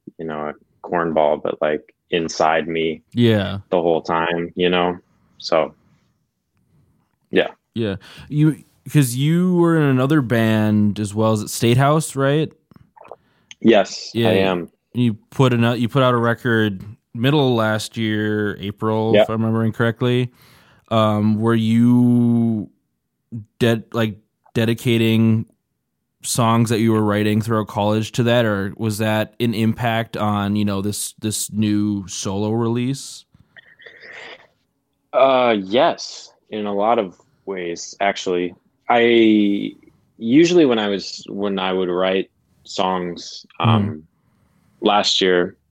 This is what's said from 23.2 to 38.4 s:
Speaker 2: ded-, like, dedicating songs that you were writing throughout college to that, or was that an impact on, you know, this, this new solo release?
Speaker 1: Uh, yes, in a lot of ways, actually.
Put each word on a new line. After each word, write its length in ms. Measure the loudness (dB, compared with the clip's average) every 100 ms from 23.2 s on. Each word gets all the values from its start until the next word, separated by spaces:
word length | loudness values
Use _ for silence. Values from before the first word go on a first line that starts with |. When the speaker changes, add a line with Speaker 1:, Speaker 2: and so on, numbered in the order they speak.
| _ -16 -16 -2
Speaker 2:
ded-, 260 | 0 0 -2
like, 240 | -2 -2 -4 _ _ _ -2
dedicating 880 | 0 0 0 2 2 4 4 2 -2 _ _ _ _ _ _ _
songs 480 | -8 -2 2 2 2
that 100 | 2
you 120 | 2
were 120 | 2
writing 380 | 0 0 0 0
throughout 260 | 0 -2 -4
college 440 | -2 0 0 -2
to 100 | -2
that, 220 | 0 2 0
or 280 | -2 -6 -6
was 200 | -6 -4
that 360 | -2 -2 -4 -4
an 140 | -2
impact 640 | 0 -2 0 -2 -2 -4 -4
on, 380 | -2 -2 -2 -2
you 100 | -2
know, 160 | -2
this, 320 | -4 -6 -10
this 380 | -8 -8 -6 -8
new 560 | -4 -2 0 -2 -4 -8
solo 440 | -10 -6 -4 -4
release? 760 | -2 -2 -2 -4 -6 -10 -20 _ _ _ -20 _ _ -20 -20 -20 -20 -20 -20 _ _ _ _ _ _ _
Speaker 1:
Uh, 420 | 2 4 4 2 0
yes, 760 | 0 0 2 0 -10 -16 -20 _ _
in 160 | -10 -6
a 80 |
lot 260 | -2 0 0
of 200 | -2 -6 _ _ -12
ways, 500 | -8 -8 -8 -12 -4
actually. 520 | -2 -2 -2 -2